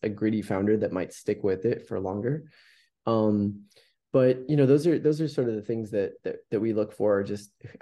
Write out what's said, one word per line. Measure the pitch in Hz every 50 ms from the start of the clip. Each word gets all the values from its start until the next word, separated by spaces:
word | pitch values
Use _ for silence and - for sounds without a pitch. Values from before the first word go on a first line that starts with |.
| -
a | 107 104 101
gritty | 107 110 110 107 98 -
founder | 107 95 101 107 110 107
that | 104 92 87 92
might | 85 - -
stick | - - - 107 - -
with | 101 95 - - 117
it | 123 - - -
for | 110 95 95 92
longer. | 95 104 110 123 147 160 156 - _ _ _ _ _ _ _ _ _ _ _
Um, | 117 113 110 107 107 104 104 101 101 101 101 104 _ _ _ _ _ _ _ _ _
but, | - 135 127 127 127 127 - -
you | 151 147
know, | 139
those | 127 139 151 143 175
are, | 156 -
those | - 151 151 147
are | 160 147
sort | - - 127 117
of | 110
the | 107 104 -
things | 117 113 110 101
that, | 107 101 98 - - - -
that, | - - - - _
that | 117 104
we | 107 113 107 107
look | 104 107 - -
for. | 98 104 101 98 101 101 101
Just | 101 - - _ _ - - - -